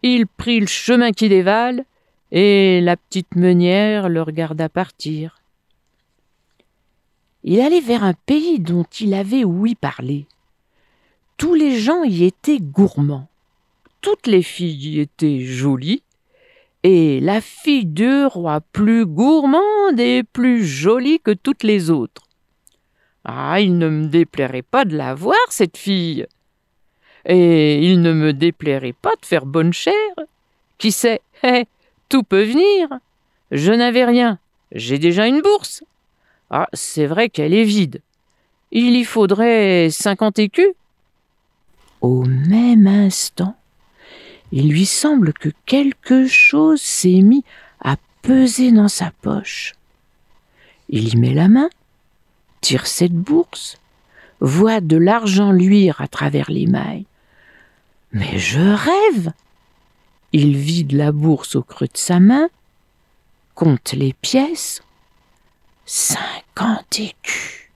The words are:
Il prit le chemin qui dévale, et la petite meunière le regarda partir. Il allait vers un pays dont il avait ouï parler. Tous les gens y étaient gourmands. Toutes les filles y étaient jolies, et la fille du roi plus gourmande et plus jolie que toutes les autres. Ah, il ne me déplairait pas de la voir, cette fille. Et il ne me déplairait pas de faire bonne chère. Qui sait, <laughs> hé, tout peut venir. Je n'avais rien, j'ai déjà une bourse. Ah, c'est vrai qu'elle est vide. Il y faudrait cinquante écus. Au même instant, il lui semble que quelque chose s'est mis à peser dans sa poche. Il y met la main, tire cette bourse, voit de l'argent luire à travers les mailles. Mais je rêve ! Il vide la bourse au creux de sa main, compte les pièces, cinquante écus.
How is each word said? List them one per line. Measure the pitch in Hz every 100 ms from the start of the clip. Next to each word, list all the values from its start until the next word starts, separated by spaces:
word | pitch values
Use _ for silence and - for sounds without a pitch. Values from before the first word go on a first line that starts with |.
Il | 247 247 214
prit | _ - 233
le | 208
chemin | - - 240 240
qui | 208 220
dévale, | 190 180 214 240 247 269 _ _ _ _
et | 165 202 202 190 180
la | 175 175
petite | _ 190 180 175
meunière | 180 180 175 190 214 214 190
le | 165
regarda | 160 156 160 156 160
partir. | 170 180 _ 151 156 160 _ _ _ _ _ _ _ _ _ _ _ _ _ _ _ _ _ _ _ _ _
Il | - 190
allait | 269 349
vers | 254 240
un | 202
pays | 175 - 294 330 311
dont | 165 175 170 -
il | 214
avait | 196 196 262
ouï | 220 175 214
parler. | 233 143 - 127 143 143 _ _ _ _ _ _ _ _ _ _ _
Tous | 302
les | 339 302 247
gens | 214 349
y | 302 175
étaient | 175 - - 294
gourmands. | 156 139 196 - 143 143 139 _ _ _ _ _ _ _
Toutes | - 415 -
les | 196
filles | 170 - 180 147 143 151
y |
étaient | 147 _ 156 139
jolies, | 127 127 139 131 143 226 _ _ _ _ _ _ _ _
et | 180 185 160 135
la | 147 208
fille | - - - 285 190
du | 151 233 269
roi | 277 185 170 151 -
plus | - 208 226 214
gourmande | 151 247 311 277 302 403 427 403 254
et | 240 247
plus | 226 - 247 240
jolie | 185 135 160 240 262 320
que | -
toutes | 208 - 285
les | 220 214 165
autres. | 160 113 - _ _ _ _ _ _ _ _ _ _
Ah, | - 127 139 175
il | 208 175
ne | 160
me | 156 156
déplairait | 160 165 - 135 131
pas | 127 -
de | 240 156
la | 131
voir, | 135 190 403 494
cette | - 180 -
fille. | - 190 170 147 - _ _ _ _ _ _ _ _ _
Et | - 180 175 165 151 147
il | 170 185
ne | 170
me | 160 156
déplairait | 139 165 165 151 135 131
pas | 120 - 453
de | -
faire | 170
bonne | 135 151 160
chère. | 170 - 403 427 359 311 _ _ _ _ _
Qui | 220
sait, | 196 240 226 _
<laughs> | _
hé, | 254 247 240 _ _ _ _
tout | 269
peut | 220 190
venir. | 214 262 381 403 320 262 _ _ _ _ _
Je | 139 160
n'avais | 233 240 240
rien, | 247 240 240 196 _ _ _
j'ai | 113 113 139
déjà | 160 175 220
une | 277
bourse. | 349 415 - - 320 _ _ _ _ _ _
Ah, | 131 175
c'est | - - - 147
vrai | 165 233
qu'elle | - 151
est | 190
vide. | 220 208 165 - _ _ _ _ _ _ _
Il | 226 240 240
y |
faudrait | 233 226 196 196 233 226 202 180 165
cinquante | 156 208 196 214 202
écus. | 214 - 381 370 _ _ _ _ _ _ _ _ _ _ _ _
Au | 127 127
même | 127 131 147 214 240 233 196
instant, | 202 202 - - - 185 226 _ _ _ _ - - - - _
il | 131 147
lui | 151 190
semble | - 302 294 175
que | 151 156 - -
quelque | 269 277 - - 262 262
chose | - - 285 311 302
s'est | - - 185 185
mis | 196 269 - - - _
à | - 143 _ _
peser | - 262 262 226 254
dans | 220 208
sa | - 180 -
poche. | - 208 202 - - - _ _ _ _ _ _ _ _ _ _ _
Il | - 110
y | 117
met | 123
la | 135 180
main, | 233 311 _ _ _ _ _ _ _ _ _
tire | - 127 -
cette | - 175
bourse, | 170 190 311 349 - - - _ _ _ _ _ _
voit | 135 151 214 226
de | 165 160
l'argent | 175 226 220 190 202
luire | 190 185 208 185 147
à | 143
travers | - 143 143 143
les | 151 -
mailles. | 135 - - 202 _ _ _ _ _ _ _ _ _ _
Mais | 107 143 110
je | 87 120
rêve ! | 185 208 269 370 427 269 165 - _ _ _ _ _ _ _ _ _
Il | 151 147 139
vide | 147 170 151
la | 139 147
bourse | 151 156 151 - 139
au |
creux | 127 - 135
de | -
sa | - 175
main, | 190 262 330 _ _ _ _ _ _ _ _ _ _
compte | - 165 135 -
les | 131 139
pièces, | 131 - 262 277 330 - - _ _ _ _ _ _ _ _ _ _
cinquante | - - 156 156 - - _ - 233 220 - -
écus. | 214 - - - - - _